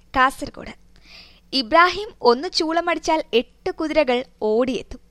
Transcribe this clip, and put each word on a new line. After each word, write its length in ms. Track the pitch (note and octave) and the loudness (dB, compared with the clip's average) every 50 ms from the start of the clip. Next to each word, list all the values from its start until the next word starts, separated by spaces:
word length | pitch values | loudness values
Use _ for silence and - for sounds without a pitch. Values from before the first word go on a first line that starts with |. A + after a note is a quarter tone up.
| _ _ - | _ _ 0
കാസർഗോഡ്. 640 | - C4 C4+ - - - - - - - - - - _ _ - - - - - - - - - _ _ _ - | 2 2 2 0 -4 -10 -12 -12 -14 -16 -16 -18 -20 _ _ -20 -20 -20 -20 -20 -20 -20 -20 -20 _ _ _ -4
ഇബ്രാഹിം 560 | C4+ B3 G#3+ D4+ E4 F4 F4+ F4 G4 G#4 G#4+ - - | -4 -2 2 4 6 6 4 2 -2 -8 -10 -6 0
ഒന്ന് 260 | - A#3+ A#3+ B3+ D#4+ F#4 | 2 2 2 2 0 -4
ചൂളമടിച്ചാൽ 680 | - - F4 D#4 E4 E4+ E4+ F4 E4 D#4+ - E4+ D#4+ D#4+ - - - | -4 -4 -2 -2 -2 -2 -2 -2 -4 -4 -2 -2 -2 -2 -2 -2 -2
എട്ട് 380 | A#3 C4 - _ _ - F#4 | -2 -2 -4 _ _ -10 -8
കുതിരകൾ 460 | F4+ - D#4+ D4+ D#4 D#4 D4 B3 B3 A#3+ C4 - _ - - | -6 -6 -6 -2 0 0 2 2 0 -2 -4 -8 _ -4 -2
ഓടിയെത്തും. 580 | G#3+ G#3+ A#3 C4 B3 A#3+ - - - - - _ _ | 0 0 0 0 0 -2 -6 -8 -12 -18 -20 _ _